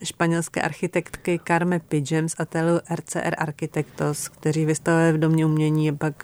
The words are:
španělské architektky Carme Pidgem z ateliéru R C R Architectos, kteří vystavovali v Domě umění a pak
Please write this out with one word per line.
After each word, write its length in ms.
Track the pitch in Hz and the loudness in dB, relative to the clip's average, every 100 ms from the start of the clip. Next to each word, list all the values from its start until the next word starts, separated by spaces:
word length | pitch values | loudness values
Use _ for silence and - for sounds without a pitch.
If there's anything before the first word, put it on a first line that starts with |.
španělské 580 | - - 170 170 165 - | -4 -2 0 0 -2 -4
architektky 760 | 165 - 175 175 - - - 170 - | -4 -4 -2 -2 -4 -8 -4 -2 0
Carme 320 | 170 180 175 | 0 2 -2
Pidgem 500 | - 151 135 160 165 | -2 -4 0 -2 -2
z 60 | - | -4
ateliéru 400 | 160 165 165 170 - | -6 -2 0 0 -2
R 120 | 170 - | -8 -4
C 160 | 175 | -4
R 140 | 170 - | -4 -4
Architectos, 920 | 156 - 156 151 147 - 147 151 - | -6 -6 -6 -4 -6 -4 -4 -4 -8
kteří 380 | - 156 156 156 | -4 -2 0 0
vystavovali 480 | 156 - 165 165 | 0 2 4 4
v 40 | 156 | 4
Domě 280 | 160 160 156 | 4 4 4
umění 440 | 156 156 156 156 | 2 2 2 2
a 40 | |
pak 200 | 151 156 - | 0 -4 0